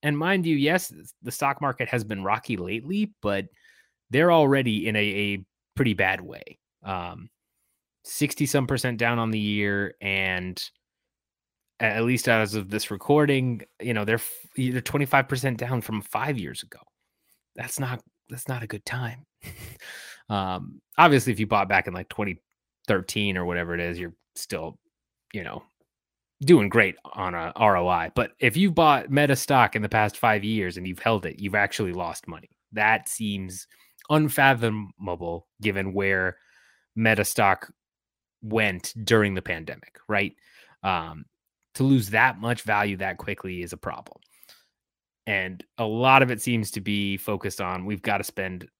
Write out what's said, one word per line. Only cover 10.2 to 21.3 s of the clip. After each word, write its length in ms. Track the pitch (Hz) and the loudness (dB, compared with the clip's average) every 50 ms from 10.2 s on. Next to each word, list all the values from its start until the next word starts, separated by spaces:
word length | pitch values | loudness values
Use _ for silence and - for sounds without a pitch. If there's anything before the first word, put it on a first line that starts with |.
| 95 95 92 92 92 92 90 - - - _ _ _ _ _ _ _ _ _ _ _ _ _ _ _ _ _ _ _ _ _ _ | 0 -2 -2 -4 -6 -8 -10 -10 -12 -14 _ _ _ _ _ _ _ _ _ _ _ _ _ _ _ _ _ _ _ _ _ _
a-, 40 | 117 | 0
at 200 | 110 101 110 113 | 0 2 2 0
least 260 | 120 127 117 - - | 0 0 0 2 2
as 240 | 117 110 110 101 104 | 2 2 2 0 -2
of 160 | 110 98 95 | -6 -6 -4
this 200 | 104 107 - - | -6 -6 -6 -6
recording, 680 | 104 98 - - 143 151 151 143 139 135 127 127 120 107 - _ _ _ | -8 -10 0 2 4 4 4 4 2 0 0 -2 -4 -6 -10 _ _ _
you 140 | - 123 120 | -6 -4 -2
know, 140 | 110 104 | -2 0
they're 80 | 104 113 | 0 0
f-, 320 | 117 - - - - - - _ | -2 -2 -6 -12 -14 -18 -12 _
they're 240 | - 131 127 123 127 | -4 -2 -2 -2 -2
twenty-five 480 | 117 - - 143 143 131 - 139 131 - | -4 -2 -2 -2 0 4 4 2 2 2
percent 300 | 143 131 127 139 123 107 | -2 -2 -2 -2 -2 -2
down 240 | 123 120 131 123 107 | -4 -4 -4 -4 -4
from 180 | - 110 107 | -4 -6 -6
five 380 | - - - 110 120 147 147 120 | -6 -6 -6 -6 -4 -4 -4 -6
years 240 | 90 69 - - - | -6 -8 -10 -12 -16
ago. 180 | _ - - _ _ _ _ _ _ _ _ _ _ _ _ _ _ _ | _ -20 -20 _ _ _ _ _ _ _ _ _ _ _ _ _ _ _
That's 240 | - 120 - - - | -12 -10 -10 -6 -6
not, 240 | 139 127 123 117 _ _ _ _ _ _ | -6 -6 -6 -8 _ _ _ _ _ _
that's 180 | 120 123 - - | -14 -12 -8 -8
not 140 | 131 123 117 | -8 -8 -6
a 40 | |
good 180 | 107 - 104 _ | -8 -10 -10 _
time. 400 | - - 127 127 117 120 127 147 _ _ _ - | -8 -8 -6 -6 -8 -8 -12 -18 _ _ _ -16
<laughs> 140 | - - - - - - - - - - - - - - - _ _ | -16 -16 -14 -16 -18 -18 -18 -18 -18 -18 -18 -18 -18 -20 -20 _ _
Um, 500 | 110 101 95 95 92 92 92 90 - - _ _ _ | -4 -2 -2 -2 -4 -6 -8 -12 -16 -20 _ _ _
obviously, 360 | - 165 170 143 131 - 131 | 6 6 6 6 4 2 2